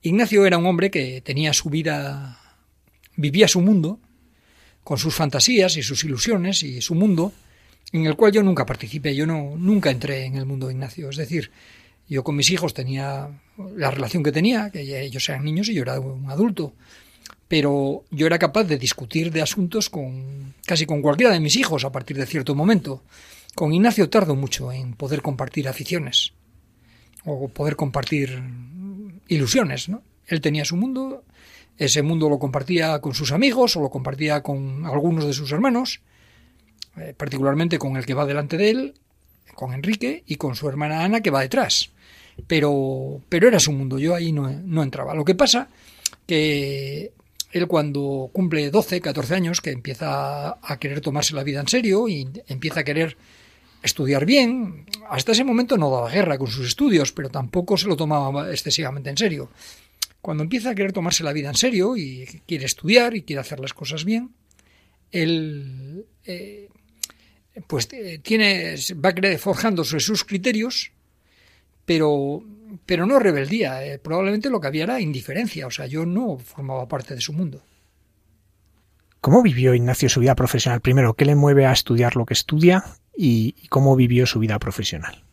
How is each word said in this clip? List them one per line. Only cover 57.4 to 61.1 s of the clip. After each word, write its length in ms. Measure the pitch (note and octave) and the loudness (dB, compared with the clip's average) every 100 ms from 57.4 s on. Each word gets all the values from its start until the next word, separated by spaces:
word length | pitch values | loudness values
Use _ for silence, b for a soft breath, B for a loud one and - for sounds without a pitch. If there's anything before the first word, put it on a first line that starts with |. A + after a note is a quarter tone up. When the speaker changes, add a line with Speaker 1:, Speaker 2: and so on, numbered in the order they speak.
| B2+ F3+ F3 G3 | -2 -2 0 0
Speaker 1:
se 120 | F#3+ | 0
lo 80 | D#3 | 0
tomaba 540 | D#3 D3+ C3+ C#3 D3 | 0 0 0 -4 -4
excesivamente 600 | - D#3 D3+ C#3+ C#3 C#3 | -6 -2 -2 -2 -6 -6
en 60 | C#3 | -2
serio. 340 | G#3+ D3 B2+ B B B B B B _ | -2 -2 -10 B B B B B B _
Cuando 220 | - D#3 | -6 -4
empieza 280 | D#3+ A#3+ A#3+ | -2 -2 -2
a 40 | |
querer 180 | G3+ G3 | -2 -2
tomarse 320 | F#3+ E3+ | -2 -2